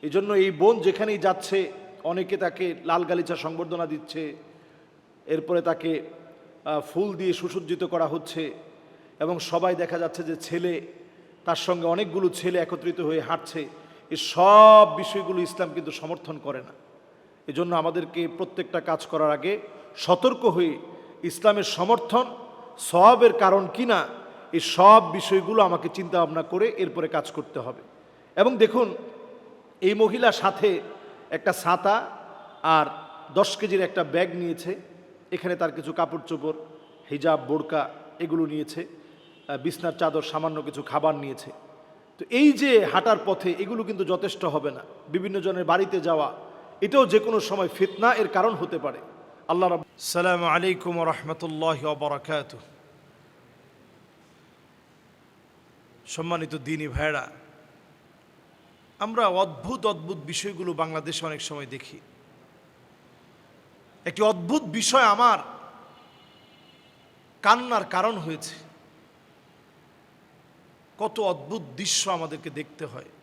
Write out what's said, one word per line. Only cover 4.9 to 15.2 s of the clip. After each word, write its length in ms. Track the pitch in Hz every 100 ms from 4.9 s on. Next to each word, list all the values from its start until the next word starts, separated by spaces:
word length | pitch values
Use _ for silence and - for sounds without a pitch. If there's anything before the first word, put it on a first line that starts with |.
| _ _ _ -
এরপরে 340 | 156 160 175
তাকে, 300 | 170 165 165 160
আহ, 800 | - - - - - - - 151
ফুল 280 | - 170 202 180
দিয়ে 160 | 185
সুসজ্জিত 500 | 170 180 190 160 175
করা 220 | 180 170 160
হচ্ছে 360 | 165 160 165 156 - - - - - - _
এবং 180 | 156 175
সবাই 360 | - 170 180
দেখা 240 | 180 170 170
যাচ্ছে 240 | 165 170
যে 140 | 160 160
ছেলে, 360 | - 170 180 165 - - - - - -
তার 160 | - 165 -
সঙ্গে 200 | 175 165
অনেকগুলো 420 | 170 202 170 185
ছেলে 300 | 175 180 175
একত্রিত 420 | 165 165 175 170
হয়ে 200 | 156 160
হাঁটছে। 400 | 135 160 - 165 139 - - - -
এই 100 | 160 -
সব 520 | 170 185 208 214 214 208 -
বিষয়গুলো 420 | 185 202